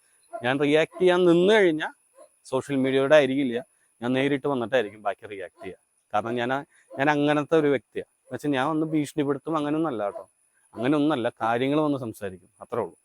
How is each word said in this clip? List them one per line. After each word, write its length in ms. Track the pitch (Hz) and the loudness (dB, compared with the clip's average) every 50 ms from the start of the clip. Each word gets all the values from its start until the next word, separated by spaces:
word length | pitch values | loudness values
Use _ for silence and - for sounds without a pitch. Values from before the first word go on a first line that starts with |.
| _ _ _ _ _ _ 339 330 | _ _ _ _ _ _ -12 -6
ഞാൻ 180 | 120 123 135 139 | -4 -2 -2 0
റിയാക്ട് 400 | 147 143 147 156 165 - - - | 0 2 2 2 2 0 -2 0
ചെയ്യാൻ 240 | 185 180 175 180 180 | 2 2 4 4 6
നിന്ന് 300 | 170 165 175 180 202 220 | 6 6 6 6 4 4
കഴിഞ്ഞാൽ 380 | 214 196 170 156 151 170 226 - _ _ _ _ - - _ _ _ - | 6 4 4 2 0 -4 -8 -10 _ _ _ _ -20 -20 _ _ _ -12
സോഷ്യൽ 320 | - 131 131 - - 139 | -6 -6 -4 -4 -2 0
മീഡിയയുടെ 400 | 135 131 135 131 135 135 135 151 | 0 0 2 2 2 4 6 6
ആയിരിക്കില്ല, 480 | 156 139 127 131 143 139 120 117 120 - _ _ _ _ _ _ - | 6 6 4 0 0 -2 -2 -2 -4 -8 _ _ _ _ _ _ -8
ഞാൻ 100 | 113 123 | -4 -2
നേരിട്ട് 360 | 131 131 135 139 143 135 - 143 | 0 0 0 0 0 -2 -2 -2
വന്നിട്ടായിരിക്കും 540 | 139 123 113 107 131 127 107 101 104 107 | -2 -2 -2 0 0 0 0 -2 -6 -8
ബാക്കി 240 | 104 101 98 _ 110 | -6 -6 -6 _ -10
റിയാക്ട് 380 | 101 104 95 90 85 _ - 104 | -14 -14 -12 -14 -14 _ -16 -16
ചെയ്യുക. 220 | 95 87 - _ _ _ _ _ _ 107 | -16 -16 -16 _ _ _ _ _ _ -4
കാരണം 200 | 107 104 113 120 | -4 -2 -2 -4
ഞാൻ, 140 | 120 120 120 131 139 - - _ _ _ - - 131 | -2 -2 -2 -2 -4 -6 -10 _ _ _ -12 -4 -2
ഞാൻ 120 | 139 151 | 2 2
അങ്ങനത്തെ 460 | 151 143 147 147 151 151 143 - 165 160 | 2 2 2 2 2 0 0 2 2 2
ഒരു 80 | 147 | 4
വ്യക്തിയാണ്. 400 | 143 139 120 - _ - 95 - | 4 2 0 -2 _ -12 -12 -12
എന്ന് 280 | _ _ _ _ - 127 | _ _ _ _ -12 -12
വെച്ചാൽ 160 | 120 - 147 | -8 -4 -2
ഞാൻ 160 | 143 127 131 | -2 -2 -2
ഒന്ന് 200 | 156 160 151 160 | -2 -2 -2 -4
ഭീഷണിപ്പെടുത്തും, 680 | 160 160 151 143 - - 151 139 143 143 135 - 156 165 | -2 -2 -4 -4 -4 -4 -4 -2 -2 -2 -4 -4 -6 -4
അങ്ങനെയൊന്നും 340 | 156 147 147 151 156 165 151 | -4 -2 -2 -2 -2 -4 -4
അല്ല 140 | 123 107 104 | -4 -4 -4
കേട്ടോ, 240 | 101 92 - 90 _ _ _ _ _ _ _ _ _ - | -6 -6 -8 -14 _ _ _ _ _ _ _ _ _ -10
അങ്ങനെയൊന്നുമല്ല. 540 | 101 117 135 156 147 143 156 151 123 113 117 - - | -4 -2 0 2 2 2 0 0 0 -2 -4 -4 -2
കാര്യങ്ങൾ 380 | 113 113 117 120 131 139 147 156 | -2 -2 0 0 0 0 0 0
വന്ന് 180 | 156 147 143 127 | 0 0 -2 -4
സംസാരിക്കും, 500 | 123 110 104 - 104 95 92 87 85 _ _ - | -6 -10 -10 -10 -10 -12 -12 -12 _ _ _ -20
അത്രേ 200 | 98 - 120 117 | -14 -8 -6 -4
ഉള്ളൂ. 140 | 101 85 82 _ | -6 -6 -8 _